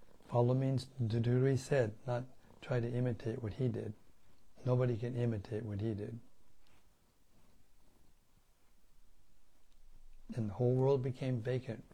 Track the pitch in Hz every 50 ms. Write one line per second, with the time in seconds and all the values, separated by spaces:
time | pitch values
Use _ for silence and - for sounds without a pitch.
0 | - - - - - - - 120 120 120 127 131 135 135 135 123 - - - -
1 | 117 107 113 120 113 120 123 123 131 135 135 127 - - 147 135 117 110 107 -
2 | - 127 120 120 127 - - - - - - - - - 135 120 117 120 123 123
3 | 127 127 117 - - 113 113 123 117 104 - - 131 123 107 107 110 107 104 -
4 | - - - - - - - - - - - - - 127 127 123 127 123 120 104
5 | 120 120 131 120 120 120 110 101 - - 110 107 117 107 104 98 107 117 104 101
6 | 104 - 117 117 - - - - - - - - - - - - - - - _
7 | _ - _ - - - - - - - - - - - - - - - - -
8 | - - - - _ _ - - - - - - - - - - - - - -
9 | - - - - - - - - - - - - - - - - - - - -
10 | - - - - - - - 117 110 104 98 - 123 120 127 127 131 135 139 131
11 | 123 135 123 - 139 131 127 117 110 123 127 127 - - 110 - - -